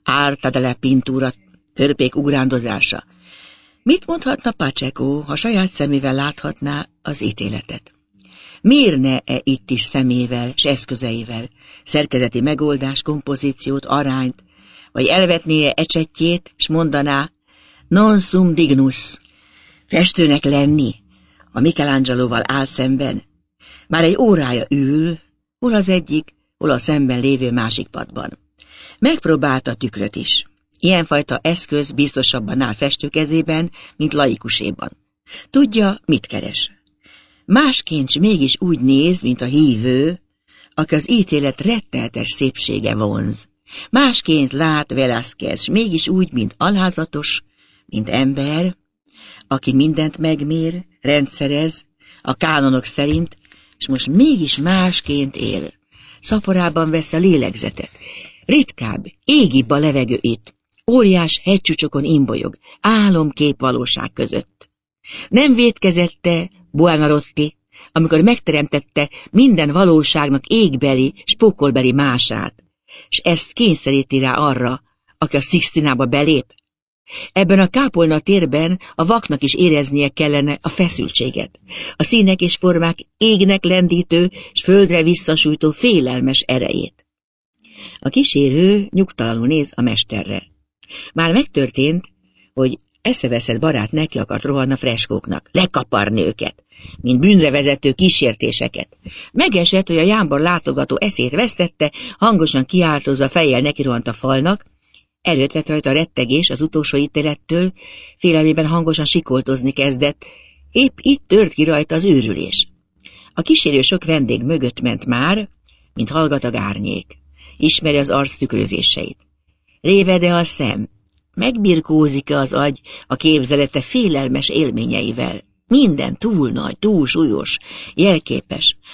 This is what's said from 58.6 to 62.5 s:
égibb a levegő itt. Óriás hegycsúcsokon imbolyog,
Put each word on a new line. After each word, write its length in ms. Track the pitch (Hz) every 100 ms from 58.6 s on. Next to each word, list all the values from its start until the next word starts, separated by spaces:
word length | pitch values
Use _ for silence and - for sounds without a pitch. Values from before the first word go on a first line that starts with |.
| - - 110 - - -
égibb 460 | - 294 190 131 117
a 80 | 143
levegő 400 | 151 139 123 120
itt. 340 | 117 113 - _ _ _ -
Óriás 500 | 254 202 180 160 -
hegycsúcsokon 600 | 180 196 - 156 151 139
imbolyog, 540 | 151 156 131 - -